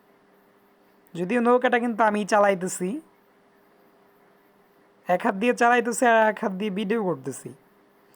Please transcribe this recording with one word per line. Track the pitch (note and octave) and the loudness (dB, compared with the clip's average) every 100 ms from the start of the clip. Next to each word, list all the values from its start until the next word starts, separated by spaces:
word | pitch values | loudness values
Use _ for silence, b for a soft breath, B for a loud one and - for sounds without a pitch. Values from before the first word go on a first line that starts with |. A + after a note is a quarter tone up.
| _ _ _ _ _ _ _ _ _ _ _ | _ _ _ _ _ _ _ _ _ _ _
যদিও | E3+ F3+ A#3+ | -8 -4 0
নৌকাটা | A#3 B3 B3 A#3+ | 2 2 2 0
কিন্তু | A#3+ A3 | -2 0
আমি | A3 G#3 G3 | 0 0 0
চালাইতেছি, | G#3+ G3+ F#3 F#3 - F#3 C#4+ - _ _ _ _ _ _ _ _ _ _ _ _ _ _ _ _ _ _ _ - | 2 2 2 -4 -6 -6 -8 -12 _ _ _ _ _ _ _ _ _ _ _ _ _ _ _ _ _ _ _ -2
এক | F3+ | 0
হাত | A#3+ F#3+ | 0 0
দিয়ে | A#3+ | 0
চালাইতেছি | - A#3+ B3 A#3 A3+ B3 | 2 4 2 0 0 4
আর | A3+ A3 | 4 2
এক | G#3 | 0
হাত | A3+ | -4
দিয়ে | F#3 G#3+ | -4 -6
ভিডিও | F#3 G3+ A3+ | -4 -4 -2
করতেছি। | F#3 C#3+ C3+ B2+ B2 C3 _ _ _ _ _ | -2 -4 -8 -12 -14 -20 _ _ _ _ _